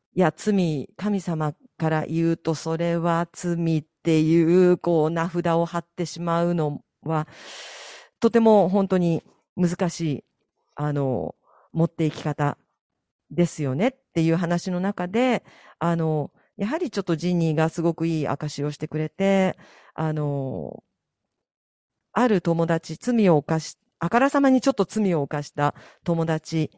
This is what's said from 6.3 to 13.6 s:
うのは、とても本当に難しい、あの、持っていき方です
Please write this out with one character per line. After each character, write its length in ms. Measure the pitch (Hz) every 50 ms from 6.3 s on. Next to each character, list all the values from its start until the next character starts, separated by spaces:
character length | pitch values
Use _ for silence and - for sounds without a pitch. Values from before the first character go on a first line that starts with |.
| 170 170 170
う 100 | 175 175
の 300 | 170 151 147 147 - - _ _ _ -
は、 240 | 151 160 156 156 - - - - - - - - - - - - - - - - - _ _
と 100 | - 226
て 120 | 214 233
も 260 | 226 226 214 202 175
本 220 | 185 185 202 196 185
当 80 | 190
に 260 | 180 175 170 165 - - _ _ _ _ _ _
難 340 | - 180 165 175 - 190 170
し 120 | - -
い、 220 | 165 156 135 - - _ _ _ _ _ _ _ _ _ _
あ 160 | - 147 151
の、 440 | 143 143 139 131 123 87 80 82 - _ _ _ _ _ _ _
持 140 | - 160 165
っ 40 | -
て 160 | - - 160
い 60 | 151
き 120 | - - -
方 340 | 156 147 - 147 143 - - _ _ _ _ _ _ _ _ _ _ _ _ _ -
で 160 | - 160 175
す 180 | - - -